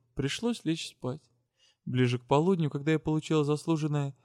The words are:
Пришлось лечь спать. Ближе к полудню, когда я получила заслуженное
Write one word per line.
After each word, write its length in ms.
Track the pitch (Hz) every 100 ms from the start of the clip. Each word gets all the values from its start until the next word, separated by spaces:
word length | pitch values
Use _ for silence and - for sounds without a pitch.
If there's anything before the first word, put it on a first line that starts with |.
| _
Пришлось 500 | - 135 - 233 226
лечь 240 | 156 160 -
спать. 340 | - 127 143 - _ _ _ _ _
Ближе 340 | - 127 127 123
к 60 | -
полудню, 440 | 139 170 185 151
когда 220 | 143 143
я 60 | 156
получила 460 | 156 156 - 156
заслуженное 720 | 147 147 - 165 151 147 139 -